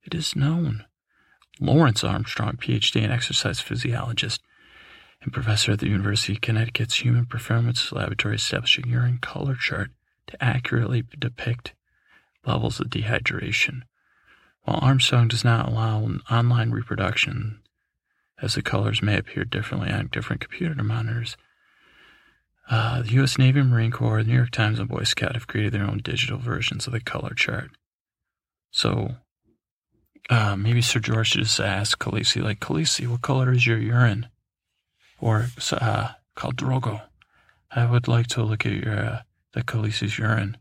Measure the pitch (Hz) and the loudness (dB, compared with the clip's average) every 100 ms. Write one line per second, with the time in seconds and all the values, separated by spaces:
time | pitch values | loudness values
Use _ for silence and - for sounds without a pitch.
0 | - 165 156 - 139 165 170 107 - _ | -6 -6 -4 0 2 2 0 -2 -8 _
1 | _ _ _ _ _ - - 147 156 104 | _ _ _ _ _ -4 4 6 6 4
2 | - 98 113 - 110 123 - 117 101 117 | 0 -2 -2 -2 -2 -2 -2 0 2 2
3 | 110 120 - 139 - 117 - 123 123 117 | 2 0 0 -2 -2 -4 -6 -4 -2 -2
4 | 95 113 95 - _ _ - - - - | -4 -4 -4 -6 _ _ -20 -20 -20 -20
5 | - _ - - 117 107 - 107 - 104 | -20 _ -8 -4 0 0 2 0 2 0
6 | 101 104 - 104 - 110 113 - 117 - | 0 0 -2 -2 0 0 0 -2 -4 0
7 | 120 120 120 117 - 117 117 123 - - | 2 2 2 -4 0 2 2 0 -4 -4
8 | 104 - 104 110 - - - - 123 120 | -4 -2 -2 -2 -2 -2 0 0 0 0
9 | 120 123 - - 139 127 - - 101 _ | 2 0 -4 -4 -4 -2 -4 -4 -6 _
10 | _ _ - - 127 127 123 120 113 120 | _ _ -20 -2 0 2 0 0 2 -2
11 | 113 147 120 120 - 120 - - _ _ | -4 -6 -6 -4 -6 -4 -8 -18 _ _
12 | _ _ _ _ - - 113 120 - 104 | _ _ _ _ -2 0 0 -2 -4 -4
13 | 107 113 - - - 110 - 127 - _ | -2 0 -2 -4 -4 0 0 -2 -14 _
14 | _ _ _ - _ _ - - 127 135 | _ _ _ -20 _ _ -2 0 4 4
15 | - 123 117 117 123 117 117 113 110 110 | 4 4 4 4 2 2 2 0 0 0
16 | 110 95 - 117 120 120 113 110 - - | -2 -4 0 2 4 4 2 -2 -4 -2
17 | 95 - - - 110 107 _ _ _ _ | -2 0 -2 -2 -6 -8 _ _ _ _
18 | _ _ _ _ - - - 107 107 110 | _ _ _ _ -4 -4 0 0 0 0
19 | 107 101 104 - 117 - 107 95 92 101 | 2 0 0 -6 -4 -4 -4 -4 -2 -2
20 | - - - - - - 170 147 107 113 | -4 -6 -4 -6 -6 -6 -4 -2 -2 -2
21 | 113 117 117 - _ _ _ _ _ _ | -2 -4 -6 -12 _ _ _ _ _ _
22 | - - _ _ _ _ - 117 110 123 | -20 -20 _ _ _ _ -2 0 2 0
23 | 117 123 135 - 131 135 135 117 113 120 | 2 4 4 6 6 6 6 4 2 2
24 | 117 110 110 123 120 - 107 110 107 - | 0 2 4 4 2 2 0 0 -4 -2
25 | 113 - - 113 - 107 104 101 101 107 | -2 0 -2 -4 -4 -2 -2 0 -2 -2
26 | - - - - 120 - - - - 117 | -4 -4 -2 -4 -4 -4 -4 -4 -6 -6
27 | - - - 117 - 110 - _ _ _ | -4 -6 -6 -2 -2 -2 -8 _ _ _
28 | _ _ _ _ _ _ _ - - 98 | _ _ _ _ _ _ _ 0 0 0
29 | 110 123 _ _ _ _ _ _ _ _ | -2 -6 _ _ _ _ _ _ _ _
30 | _ _ - 120 104 98 107 120 120 120 | _ _ 0 2 2 0 0 2 2 0
31 | 107 113 110 - 113 - 104 98 104 - | 0 0 0 0 0 0 0 0 -2 -2
32 | - 107 - - - 104 - 151 160 - | -2 -2 -2 -2 -2 -4 -4 -2 0 -2
33 | 123 120 - 131 127 127 113 113 110 120 | -2 -4 0 0 4 4 4 2 2 4
34 | 120 104 120 _ _ _ _ _ _ _ | 4 4 -6 _ _ _ _ _ _ _
35 | _ _ 123 107 120 123 - - 113 104 | _ _ 0 2 0 -4 -4 0 0 0
36 | 110 - _ - - 127 127 131 123 107 | -2 -8 _ -8 -6 -2 0 0 -2 -6
37 | - _ _ _ _ _ _ - 120 123 | -10 _ _ _ _ _ _ 0 4 4
38 | 123 117 117 - 110 107 113 101 - 107 | 4 2 2 0 0 0 -2 -2 -2 -2
39 | 110 110 - _ _ - 120 113 107 107 | -2 -4 -10 _ _ -6 -4 -2 -2 -2
40 | 107 - 107 113 101 110 | -4 -2 0 0 0 -6